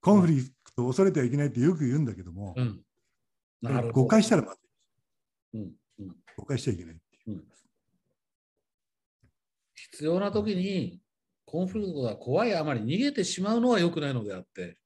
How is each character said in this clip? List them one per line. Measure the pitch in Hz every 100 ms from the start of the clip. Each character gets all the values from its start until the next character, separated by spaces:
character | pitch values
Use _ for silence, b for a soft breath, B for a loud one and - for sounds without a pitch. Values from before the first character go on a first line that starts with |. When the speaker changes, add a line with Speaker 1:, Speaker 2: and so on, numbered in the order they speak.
Speaker 1:
コ | - 208
ン |
フ | 170
リ | 147 127 _
ク | - -
ト | 120
を |
恐 | 127
れ | 196
て | 160
は | 123
い |
け | 143
な |
い | 143
っ |
て | 113
よ | 143 170
く | 135
言 | 139
う |
ん | 139
だ | 95
け |
ど | 87
も、 | 87 101 90
Speaker 2:
う |
ん。 | 123 90 _ _ _ _ _ _ _ _
な | 120
る | 131
ほ | 117
ど。 |
Speaker 1:
誤 | 113 131
解 | 220
し | 214
た | 202
ら |
ま | 110
ず | - _ _ _ _ _ _ _ _ _
い。 | 110
Speaker 2:
う | 95
ん、 | - _ _
う |
ん。 | 98 - _ -
Speaker 1:
誤 | -
解 | 135
し |
ち | -
ゃ |
い | 90
け | 85
な |
い | 82
っ |
て | _ _ -
い |
う。 | 92
Speaker 2:
う |
ん。 | - _ _ _ _ _ _ _ _ _ _ _ _ _ _ _ _ _ _ _ _ _ _ -
必 | - - 151
要 | 175
な | 247
時 | 220 214 185
に、 | 190 190 104 - _ _ _ _ -
コ | 160
ン | 185
フ | 214
リ | 202
ク |
ト | 151
が | 120 101
怖 | 120 147 233
い | 185
あ |
ま | 156
り | 131
逃 | 107 175
げ | 285
て | 285
し | 180 -
ま | 190 233
う |
の | 247
は | 226
良 | 170
く | 170
な | 143
い |
の | 127
で | 104
あ | 95
っ |
て。 | - - 90 87